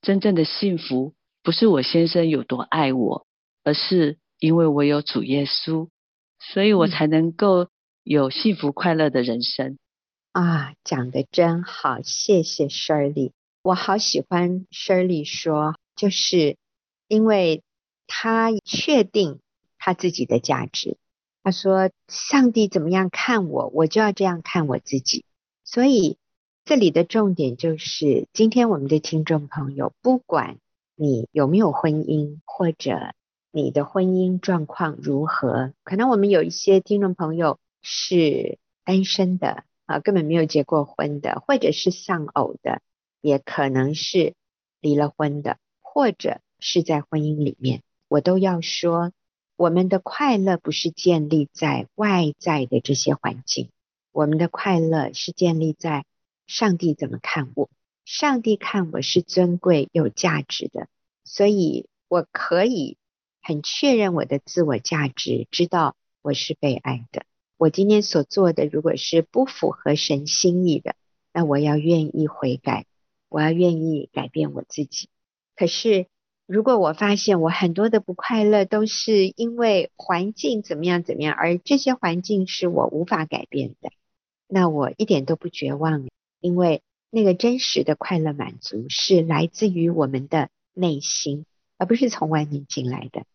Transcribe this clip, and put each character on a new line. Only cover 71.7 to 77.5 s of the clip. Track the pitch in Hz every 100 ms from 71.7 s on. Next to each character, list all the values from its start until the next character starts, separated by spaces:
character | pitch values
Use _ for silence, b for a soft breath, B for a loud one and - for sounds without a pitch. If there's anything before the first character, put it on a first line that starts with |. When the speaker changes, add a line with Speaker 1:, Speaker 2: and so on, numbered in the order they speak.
| 147
Speaker 2:
愿 | 151 170 156 -
意 | 151
悔 | - 165 -
改， | - 117 - _ _ _ _
我 | 151
要 | 151
愿 | 165 180 160
意 | 160 151 -
改 | - 135
变 | 156 147
我 | 139 -
自 | -
己。 | 143 - - _ _ _ _ -
可 | 247
是 | - 233 196 185 _ _ _ _
如 | 196
果 | 226 240
我 | 170
发 | 160 208 202
现 | - 190
我 |
很 | 160